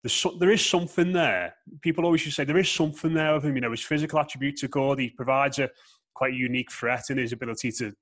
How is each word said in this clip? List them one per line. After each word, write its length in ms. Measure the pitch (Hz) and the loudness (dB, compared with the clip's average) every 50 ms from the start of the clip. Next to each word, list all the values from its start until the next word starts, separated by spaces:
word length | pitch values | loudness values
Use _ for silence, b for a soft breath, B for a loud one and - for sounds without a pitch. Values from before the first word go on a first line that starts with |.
there's 100 | - 117 | -4 -2
so-, 240 | - - - 180 - 170 | -2 0 -2 -2 0 4
there 140 | 180 185 | 4 4
is 120 | 220 - - | 6 4 4
something 480 | - - 175 175 175 - - 170 180 | 2 2 0 0 0 2 2 2 2
there. 420 | 180 175 160 127 101 90 87 85 - _ _ - - 151 | 2 2 2 2 2 0 -2 -4 -8 _ _ -20 -20 -4
People 220 | - 170 160 - 165 | -2 -2 0 2 4
always 200 | 175 170 156 - | 4 4 2 2
used 120 | 151 139 | -2 -4
to 60 | - | -4
say, 20 | 143 | -2
"There 120 | 139 151 | 2 2
is 140 | 185 185 - | 2 2 2
something 420 | - - 165 156 151 - - 160 | 2 0 0 0 0 -2 -2 0
there 220 | 160 160 156 156 151 | 0 2 2 2 2
with 100 | 151 139 | 2 2
him." 100 | 151 135 | 0 -2
You 60 | 131 | 0
know, 100 | 123 117 | -2 -2
his 120 | 113 113 | -4 -6
physical 360 | - - 156 147 156 156 156 151 | -4 -2 0 0 0 2 0 0
attributes 460 | 147 147 - 131 135 143 143 - 143 | 0 0 -4 -4 -4 -4 -4 -4 -8
are 40 | 127 | -2
good. 300 | - 139 135 135 139 131 | 0 0 2 2 0 0
He 120 | 127 117 | -2 -6
provides 480 | - - 127 127 131 135 139 139 135 147 | -6 -6 -2 0 2 2 2 2 2 0
a 100 | 135 123 b b b b b b b _ _ | -2 -2 b b b b b b b _ _
quite 200 | - 131 131 127 | -2 -2 -2 0
unique 380 | 127 127 127 123 127 123 - | -2 -2 -2 -2 -2 -4 -6
threat 380 | - - 120 120 123 120 117 - | -10 -4 -2 -2 -2 -2 -2 -4
in 80 | 135 131 | -2 -2
his 140 | 123 113 | -2 -2
ability 400 | 123 117 131 117 113 - - 123 | -4 -6 -6 -8 -8 -4 -6 -6
to 200 | 110 - 120 107 101 _ | -4 -4 -6 -8 -8 _